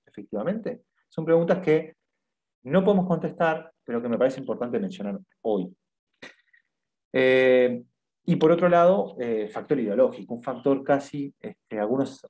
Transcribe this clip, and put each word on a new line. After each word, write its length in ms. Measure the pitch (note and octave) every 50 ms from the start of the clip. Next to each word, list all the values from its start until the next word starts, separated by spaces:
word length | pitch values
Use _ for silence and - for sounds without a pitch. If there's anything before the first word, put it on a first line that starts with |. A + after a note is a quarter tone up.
| _
Efectivamente. 760 | _ _ G#2+ G2+ - A2 G#2 A2+ E3+ G#3+ A3+ G#3 - - - _ _ _ _ _
Son 160 | _ _ E3 D#3+
preguntas 360 | D#3+ E3 E3 E3+ E3+ F3+ -
que 360 | - D#3 D#3 D#3 - - _ _ _ _ _ _ _ _ _ _ _ _ _ _ _
no 200 | B2+ D#3 F#3+ F3+
podemos 240 | G#3 G3+ F#3 F3+
contestar, 640 | - E3+ D#3 - D#3 - - E3+ D#3+ D#3 D#3+ - - _ _ _
pero 160 | - A#2 A#2
que 80 | A#2+ A#2+
me 80 | A#2
parece 240 | G#2 B2 C3+ C3+ C#3
importante 380 | C3 - A2 - A#2+ A#2+ B2 G#2+
mencionar 380 | G2 F2+ - - - G2+ G2 F#2+ - _ _ _
hoy. 320 | - A2+ G#3 F#3+ F3+ F3+ F#3 _ _ _ _ _ _ _ _ _ - - - _ _ _ _ _ _ _ _ _ _ _ _ _ _ _ -
Eh, 720 | C3 C3 C3 C3 C3 C3 B2+ B2+ B2+ B2 B2 A#2+ A#2+ - _ _ _ _ _ _ _ _
y 100 | - E3
por 160 | C#3 D#3+ D#3
otro 160 | E3+ E3+ F3+
lado, 480 | F3 E3+ F3 F3 F3+ F#3+ G3+ - - - -
eh, 280 | B2 A#2 A2+ G#2+ G#2+
factor 320 | - - A#2 G#2 - D3 C3+
ideológico, 540 | A2+ G2+ G2 A#2+ C3 A#2+ A#2+ - F#2+ - A#2+
un 100 | A#2 -
factor 400 | C3+ B2 A#2+ - C#3 C#3 C3+ C3+
casi, 500 | - C#3+ C3+ C#3 - - C#3+ C#3 C#3+ - _
este, 400 | - A2 - _ _ _ A2+ G#2+
algunos 480 | G#2 G#2 B2+ C#3 C#3 C3+ - - -